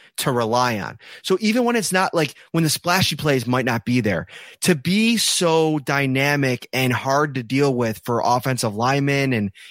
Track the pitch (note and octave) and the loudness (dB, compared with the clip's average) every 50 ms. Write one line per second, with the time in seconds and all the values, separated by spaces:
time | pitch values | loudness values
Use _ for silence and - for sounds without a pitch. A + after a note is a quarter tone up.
0 | - - - - - D3+ B2+ A#2+ A#2 A2 A#2 B2 B2 B2 A#2 G#2 F#2 G#1+ - - | -20 -18 -10 -4 -2 -2 0 0 0 0 2 2 2 2 0 -2 -6 -8 -10 -14
1 | - - - - - - F#3+ F#3 G#3+ G#3 G#3+ B3+ A#3+ A#3 A#3+ A#3 F#3+ - F#3 F#3 | -20 -20 -20 -10 -2 -2 0 0 2 0 2 2 2 2 0 0 -2 0 0 0
2 | F#3+ - - E3+ D#3 C#3 - - - _ - E3 E3 D3+ - - - F3 F3 F#3+ | 0 0 0 -2 -2 -2 -4 -12 -14 _ -2 0 0 0 0 -2 -2 0 0 2
3 | F#3+ - E3 C#3 D3 D#3 C#3 C3 A2+ B2 B2+ B2+ B2 B2+ A#2+ A#2 - - B2 B2+ | 0 0 -2 -2 0 0 0 0 0 0 0 0 0 0 -2 -2 -2 0 0 0
4 | A2 G#2+ F#2 D#2+ D#2 - - - - - - - - - F3 C#3+ - E3+ F#3 G#3+ | 2 0 0 -2 -4 -8 -14 -20 -20 -20 -12 -4 0 0 0 2 0 0 0 2
5 | A3 A3+ A#3+ G#3 - - - - F#3 E3 D#3+ E3 D#3+ D#3 D#3 D3+ C3 - C#3+ C#3 | 2 2 2 0 0 -2 -2 0 0 2 2 2 2 2 0 -2 -2 -2 -2 0
6 | C#3 C3+ C3 C3+ C#3 C#3+ D3 C#3+ C#3 C3 B2 - - - - B2+ C3 B2+ B2 A2+ | 0 0 0 0 2 2 2 2 2 0 0 -2 -6 -6 -2 0 0 0 0 -2
7 | - C3+ C3+ C#3+ D3+ D3+ C3 C3 A#2+ G#2+ C3 C3+ C#3+ C#3+ C3 A#2+ A#2+ A2+ G#2+ - | 0 0 0 2 0 0 -2 -6 -6 -2 0 2 2 2 2 0 0 -2 -4 -4
8 | - - A#2+ A#2 - A2+ A#2+ B2+ - C3+ C3 A2+ - A2+ G2+ G#2 A#2 C3 C#3 C#3+ | -4 -4 -2 0 2 2 0 2 0 -2 -2 0 -2 -4 -2 0 0 0 2 2
9 | C#3 C#3+ C#3 C#3 C#3 C3+ B2+ A2 G#2 G2 - - - - | 2 0 0 0 0 0 0 0 -2 -2 -6 -10 -20 -18